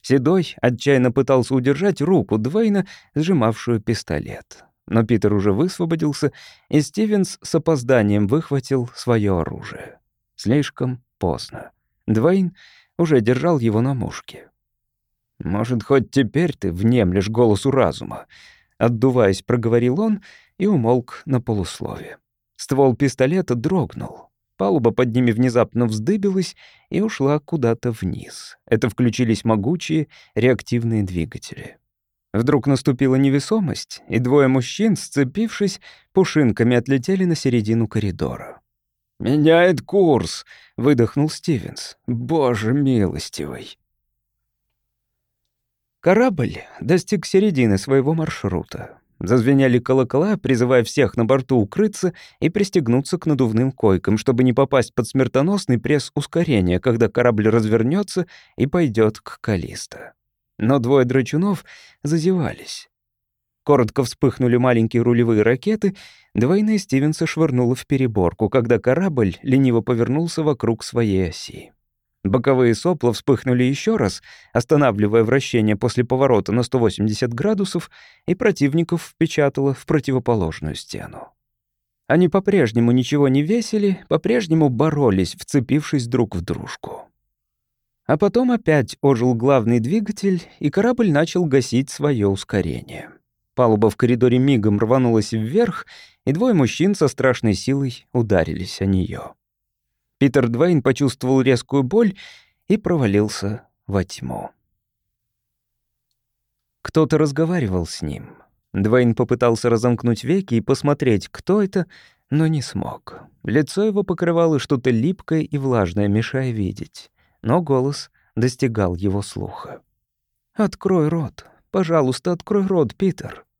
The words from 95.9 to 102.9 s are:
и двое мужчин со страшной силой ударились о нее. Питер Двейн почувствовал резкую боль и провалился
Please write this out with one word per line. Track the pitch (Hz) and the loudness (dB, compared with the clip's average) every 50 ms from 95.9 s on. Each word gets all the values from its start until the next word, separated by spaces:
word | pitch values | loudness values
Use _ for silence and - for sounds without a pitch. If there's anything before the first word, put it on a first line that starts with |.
| - - - _ _ _ _ | -20 -20 -20 _ _ _ _
и | 131 | -4
двое | 139 170 240 262 | -2 0 2 2
мужчин | 220 165 131 110 - - 156 196 202 | 4 4 2 2 0 0 0 0 2
со | - 156 135 | 0 0 -2
страшной | - - 131 131 120 - - 110 98 | 0 0 0 0 0 0 0 0 0
силой | 101 - - 135 139 139 131 123 - _ _ | 0 -2 -2 -2 -2 -2 -4 -6 -12 _ _
ударились | - 127 113 101 104 90 80 80 76 71 92 - - - | -2 -2 0 2 2 0 0 0 -4 -8 -10 -12 -8 -4
о | 95 | 0
нее. | 98 95 92 87 - - - - - - _ _ _ _ _ _ _ _ _ _ _ _ _ _ _ _ _ | 0 0 0 0 -2 -8 -12 -14 -16 -20 _ _ _ _ _ _ _ _ _ _ _ _ _ _ _ _ _
Питер | 135 139 120 143 120 117 | 0 2 2 2 0 2
Двейн | 117 117 160 180 175 147 | 0 2 2 2 2 2
почувствовал | 120 135 127 - 143 131 - _ - 127 135 135 | 2 0 0 2 0 -2 -2 _ -2 0 0 2
резкую | 127 131 127 120 - _ - 139 | 4 2 2 0 0 _ -2 -2
боль | 135 127 170 220 240 196 190 - - - - - _ _ _ _ _ - | 0 2 2 2 2 2 0 -4 -18 -20 -20 -20 _ _ _ _ _ -2
и | 196 | -2
провалился | 214 - 185 | 0 0 -2